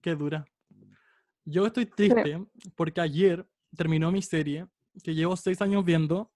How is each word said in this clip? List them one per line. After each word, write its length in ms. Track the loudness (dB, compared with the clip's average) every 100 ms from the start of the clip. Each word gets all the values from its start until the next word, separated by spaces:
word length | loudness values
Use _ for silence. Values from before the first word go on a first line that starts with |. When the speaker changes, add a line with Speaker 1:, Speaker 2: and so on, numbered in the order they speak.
Speaker 1:
Qué 140 | -2 -2
dura. 300 | -4 -6 -10 _ _ -20 -20 _ _ _ _ _ -4
Yo 200 | 0 0
estoy 200 | 0 -4
Speaker 2:
Sí. 60 | 2
Speaker 1:
triste 500 | 4 4 2 -6 -12 -18 -20 -6
porque 260 | -4 -2
ayer 440 | -2 2 2 2 -8 _ _ -6
terminó 360 | 0 0 0
mi 100 | -2
serie 440 | -2 -4 -2 -6 -10 _ _ -14
que 100 | -6
llevo 220 | -2 -2 -2
seis 260 | -4 -2
años 220 | 0 2
viendo 480 | 2 2 2 -2 -4